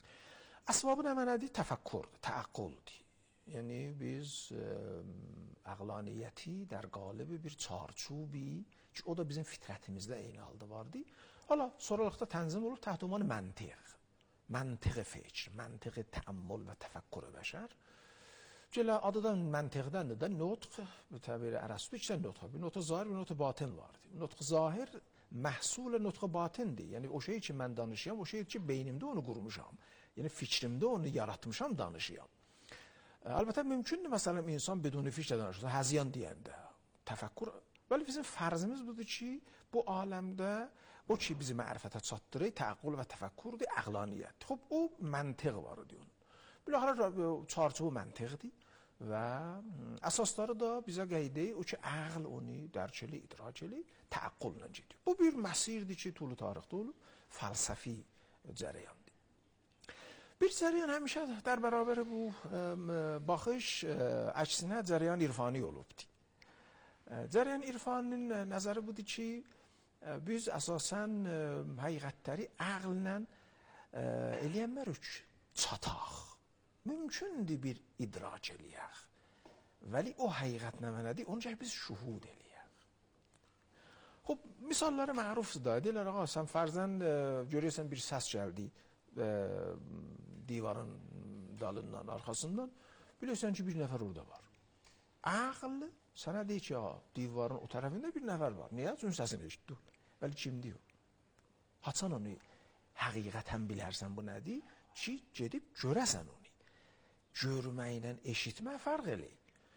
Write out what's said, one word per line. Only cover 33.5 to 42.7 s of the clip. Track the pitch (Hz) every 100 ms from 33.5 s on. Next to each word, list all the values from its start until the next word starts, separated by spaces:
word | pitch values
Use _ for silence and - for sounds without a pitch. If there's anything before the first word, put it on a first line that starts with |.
| 254 277
mümkündür, | 262 226 339 349
məsələn, | 226 - 175 165
insan | 151 - 190
biduni | 147 139 139
fikrə | 139 151 120
danışırsa, | 104 95 127
həziyan | 131 135 147 135
deyəndə, | 127 87 - - - - - _ - -
təfəkkür, | 113 107 - 226 196 - - -
bəli, | 269 277
bizim | 277 -
fərzimiz | - 170 165 190 269 240
budur | 233 214
ki, | - 240 277 - - -
bu | 233 -
aləmdə | 190 196 185 185 185 190 214 254 - - - -
o | 214
ki, | - 147
bizi | 135 120
mərifətə | 113 - 104 110
çatdırır, | - 110 - 131 196 -
təəqqül | 117